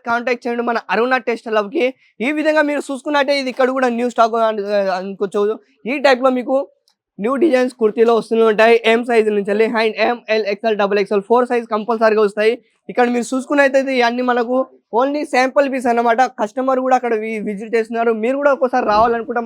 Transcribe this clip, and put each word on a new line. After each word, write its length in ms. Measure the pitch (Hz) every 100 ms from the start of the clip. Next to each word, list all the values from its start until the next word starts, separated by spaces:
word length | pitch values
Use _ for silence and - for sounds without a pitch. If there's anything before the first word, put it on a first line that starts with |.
| 240
కాంటాక్ట్ 340 | 233 240 247
చేయండి 200 | 247 233 240
మన 80 | 226 -
అరుణ 220 | 190 247 262 -
టెక్స్టైల్ 300 | 208 240 214
హబ్‌కి. 260 | 202 285 247 - _ - 233
ఈ 40 | 302
విధంగా 240 | 311 302 294
మీరు 120 | 294 -
చూసుకున్నట్టే 480 | 269 302 285 277 277
ఇది 100 | 254
ఇక్కడ 140 | 254 254 262
కూడా 140 | 254 233
న్యూ 100 | 247
స్టాక్ 220 | 226 233 226 220
అను-, 180 | 214 202 208 196 185
అనుకోవచ్చు. 580 | 196 196 202 208 208 214 _ _ 202
ఈ 40 | 285 269
టైప్లో 260 | 247 262 254
మీకు 200 | 233 269 330 _ _ _ _ -
న్యూ 80 | 208 269
డిజైన్స్ 320 | 330 254 254 -
కుర్తీలో 320 | 214 220 226 233
వస్తూనే 240 | 214 226 226
ఉంటాయి. 240 | 214 226 233 220
ఎం 80 | 226 247
సైజు 240 | 233 220
నుంచి 160 | 208 202
వెళ్ళి 140 | 202 226 233
and 120 | 226 190 226
ఎం, 100 | 240 -
ఎల్, 120 | 220 196
ఎక్స్ఎల్, 260 | 202 226 208
డబుల్ 180 | 202 202
ఎక్స్ఎల్, 260 | 196 202 190
ఫోర్ 220 | 240 247
సైజ్ 160 | 247 233
కంపల్సరీగా 480 | 214 214 220 226 214 208
వస్తాయి. 260 | 214 214 233 _ _ -
ఇక్కడ 140 | 196 247
మీరు 120 | 240 226
చూసుకున్నట్టయితే 600 | 262 262 285 277 269 269 262
ఇవన్నీ 240 | 233 240 247
మనకు 260 | 247 233 254 262 _ _ 214
only 200 | 277 294 -
శాంపుల్ 340 | 247 262 269 277
పీస్ 140 | 262 240
అన్నమాట. 320 | 233 233 233 254 -
కస్టమర్ 400 | 214 - 262 262
కూడా 120 | 254 254
అక్కడ 160 | 247 220
వి-, 180 | 220 220 208
విజిట్ 240 | 196 220 226
చేస్తున్నారు. 360 | 220 233 233 226
మీరు 120 | 226 277
కూడా 120 | 285 262
ఒకసారి 300 | 254 254 226
రావాలనుకుంటే 500 | 208 240 233 220 240